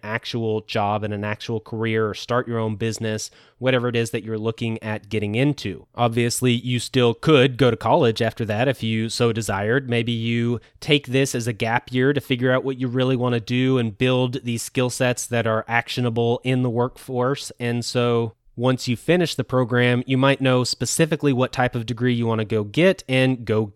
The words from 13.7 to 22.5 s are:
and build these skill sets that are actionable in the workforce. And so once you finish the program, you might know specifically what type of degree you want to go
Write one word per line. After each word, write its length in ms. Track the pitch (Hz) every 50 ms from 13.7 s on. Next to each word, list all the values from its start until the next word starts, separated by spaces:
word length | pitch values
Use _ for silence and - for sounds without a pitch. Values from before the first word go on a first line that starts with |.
| 131 127
and 200 | 117 113 101 -
build 460 | 127 127 127 127 127 127 123 127 -
these 200 | 120 117 113 -
skill 260 | - - 135 127 127
sets 360 | 120 - 131 123 123 - - -
that 200 | 120 120 113 113
are 160 | 110 110 - -
actionable 720 | 113 117 117 - - - 123 120 113 117 117 117 120 127 -
in 200 | 127 131 127 127
the 60 | 127
workforce. 840 | 113 117 120 131 - - - - 131 123 123 127 139 - - - - -
And 260 | 123 120 120 120 113
so 480 | - - 123 120 120 117 117 117 113 - _ _ _ _
once 340 | - 117 127 131 123 - -
you 80 | 120 -
finish 380 | - - 165 180 185 - -
the 80 | - 127
program, 580 | - - 127 127 110 123 123 123 123 123 123 127
you 120 | - 131 127
might 240 | 131 135 139 -
know 240 | 131 131 127 127 123
specifically 640 | - - - 131 - - - 165 151 170 151 - 143
what 220 | 135 120 127 123 -
type 220 | - 127 123 -
of 100 | 127 113
degree 280 | 113 123 110 123 127 123
you 140 | 117 117 113
want 120 | 113 110
to 60 | 110
go 200 | 101